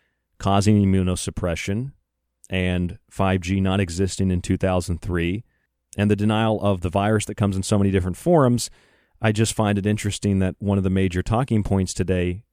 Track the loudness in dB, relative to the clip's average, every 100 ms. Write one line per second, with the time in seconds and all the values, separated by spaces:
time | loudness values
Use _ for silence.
0 | _ _ _ -6 0 2 4 4 4 2
1 | 0 -2 -6 -6 -4 -4 -4 -6 -8 -14
2 | _ _ _ _ -8 -4 -2 -2 -2 -6
3 | _ -4 0 0 0 0 0 0 -2 -2
4 | -2 0 -2 -2 -2 -2 0 -2 -2 -6
5 | -4 -2 -2 -4 -10 _ _ _ _ -2
6 | 0 2 2 0 0 0 0 0 -2 -2
7 | 0 0 -2 -2 0 0 0 2 2 2
8 | -2 -2 2 4 4 2 -2 -12 _ _
9 | _ _ 0 2 0 2 0 2 0 0
10 | -2 -2 0 2 0 -2 0 0 2 2
11 | 2 0 0 -2 0 0 2 0 0 -2
12 | -2 0 -2 -4 -12